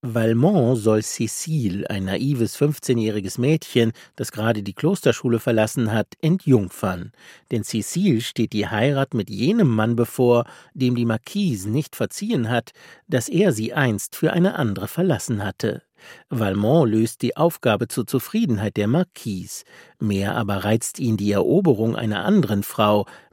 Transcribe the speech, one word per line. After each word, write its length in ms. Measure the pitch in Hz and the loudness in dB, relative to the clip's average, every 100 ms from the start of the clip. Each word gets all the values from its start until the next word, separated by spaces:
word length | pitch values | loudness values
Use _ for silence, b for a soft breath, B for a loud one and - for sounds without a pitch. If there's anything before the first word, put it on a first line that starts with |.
Valmont 760 | 123 113 113 117 151 202 120 127 | -2 0 2 4 4 4 4 2
soll 220 | 107 107 | 4 2
Cécile, 840 | 107 - 113 - - 156 110 92 - | 0 -4 -6 -6 -4 -2 -2 -4 -6
ein 180 | 101 | -4
naives 500 | 95 95 135 139 110 | -4 -2 -2 0 -2
fünfzehnjähriges 840 | - 147 151 - 120 110 107 98 - | 0 -2 0 -2 0 0 -2 -6 -2
Mädchen, 520 | 123 156 - 123 113 - B | 0 0 0 2 2 0 B
das 160 | - 120 | -10 -10
gerade 320 | - 110 110 | -2 0 0
die 120 | 101 | -4
Klosterschule 680 | - 156 196 - 117 131 113 | -2 -2 2 0 0 0 0
verlassen 520 | - 113 110 - 113 | 2 2 0 0 0
hat, 140 | 110 - - | 0 -4 -4
entjungfern. 920 | 156 185 - 123 92 - 101 90 90 _ B B B | -2 0 4 2 2 -4 -4 -4 -10 _ B B B
Denn 140 | 120 | -6
Cécile 560 | 104 113 101 170 202 113 | -4 -6 -4 0 2 2
steht 320 | 117 - 110 | 0 -4 -2
die 160 | 107 95 | -2 -2
Heirat 460 | 107 127 139 135 | 0 2 2 0
mit 160 | 123 101 | -2 -4
jenem 380 | 98 127 226 170 | -2 0 4 4
Mann 280 | 110 110 117 | 4 2 0
bevor, 480 | 117 - 123 120 117 B B | -2 2 4 4 2 B B
dem 200 | - 127 | -2 0
die 120 | 120 117 | 0 0
Marquise 640 | 110 - 202 196 110 98 | -2 -4 -2 -2 -2 -2
nicht 260 | 120 151 - | -4 -4 -6
verziehen 540 | 113 - 208 208 110 | -6 -4 -4 -2 0
hat, 200 | 120 - _ B B _ | -2 -4 _ B B _
dass 200 | 127 113 | -4 0
er 220 | 175 202 | 2 2
sie 220 | 110 110 | 2 -2
einst 420 | - 135 101 - | 0 0 0 -6
für 180 | - 156 | -2 0
eine 220 | - 180 | 2 0
andere 320 | - 127 95 101 | 0 -2 -2 -6
verlassen 560 | - 185 120 - 110 | -2 0 0 -2 -4
hatte. 400 | 101 - 113 - _ B B B B | -4 -4 -6 -6 _ B B B B
Valmont 600 | 123 104 98 104 160 127 | -2 0 0 2 4 4
löst 340 | 110 113 - | 2 0 -2
die 140 | 120 - | -6 0
Aufgabe 520 | 170 - 123 107 120 | 0 2 0 0 0
zur 180 | - 117 | -4 -2
Zufriedenheit 680 | 135 - 220 220 107 104 101 | -2 -2 -2 0 0 -2 -2
der 100 | 104 | 0
Marquise. 760 | 143 180 - - 95 87 - - B B B | 0 0 -6 -8 -8 -8 -14 -18 B B B
Mehr 380 | 110 98 98 107 | -2 0 -2 -2
aber 220 | 104 98 | -2 -2
reizt 420 | 101 113 - - | 0 0 -2 -4
ihn 160 | 127 107 | -2 0
die 160 | 101 | 0
Eroberung 640 | 101 - 160 185 107 113 113 | 0 2 2 4 2 2 -2
einer 280 | 113 104 | -2 -2
anderen 380 | - 208 110 101 | 2 2 4 0
Frau, 440 | 101 - 104 104 101 B B | -2 0 2 4 0 B B